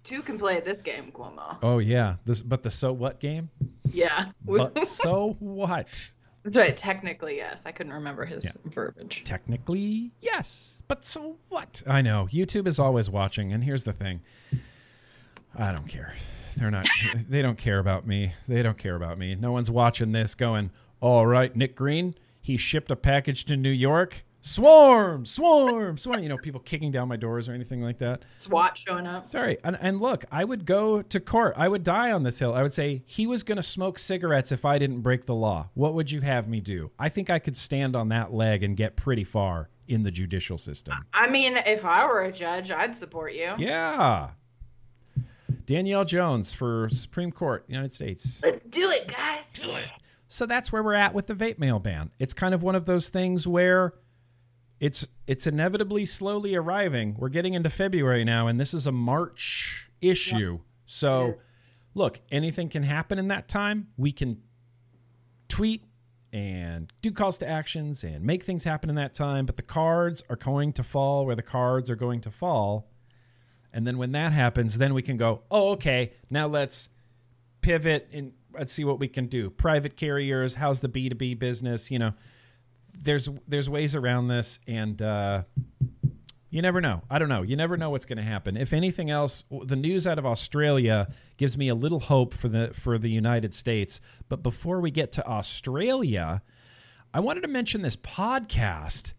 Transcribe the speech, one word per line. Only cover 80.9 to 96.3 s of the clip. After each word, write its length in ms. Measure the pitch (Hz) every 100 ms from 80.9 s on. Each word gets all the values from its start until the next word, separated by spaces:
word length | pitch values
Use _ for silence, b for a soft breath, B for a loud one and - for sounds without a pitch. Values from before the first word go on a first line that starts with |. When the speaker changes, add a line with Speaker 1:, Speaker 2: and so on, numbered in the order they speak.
| 127 131
Speaker 2:
two 60 |
B 180 | 120 127
business?" 560 | 120 123 117 123 117 -
You 80 | 127
know, 140 | 113 104 b b b b b _ _
there's, 360 | - 139 147 135 139 -
there's 220 | 143 139
ways 260 | 143 156 147
around 320 | 123 123 123
this, 320 | 120 117 - -
and, 340 | 113 107 104
uh, 440 | 107 104 101 101 92 - 127 - 127 - - - - - _
you 80 | 160
never 220 | 180 180
know. 180 | 160 90 120
I 100 | 143
don't 120 | 156
know. 100 | 120
You 160 | 92 139
never 220 | 165 175
know 100 | 160
what's 160 | 139
gonna 180 | - 113
happen. 360 | 107 104 95 98
If 160 | 131
anything 340 | 151 185 175 156
else, 300 | 147 143 - -
w-, 160 | 139 127
the 80 |
news 320 | 135 151 185 175
out 120 | 156
of 80 | 135
Australia 840 | 117 - 147 151 139 117 110 98 B B -
gives 180 | 139 135
me 120 | 135
a 60 |
little 240 | 113 143 165
hope 360 | - 139 123
for 140 | - 123
the, 240 | 113 113
for 240 | - 123 117
the 100 | 113
United 460 | 110 110 120 107
States. 480 | - - 110 98 - B B -
But 140 | 139
before 360 | 170 - 170 185
we 80 | 170
get 220 | 147 143
to 140 | - -
Australia, 1160 | 110 - - - 135 226 262 190 101 82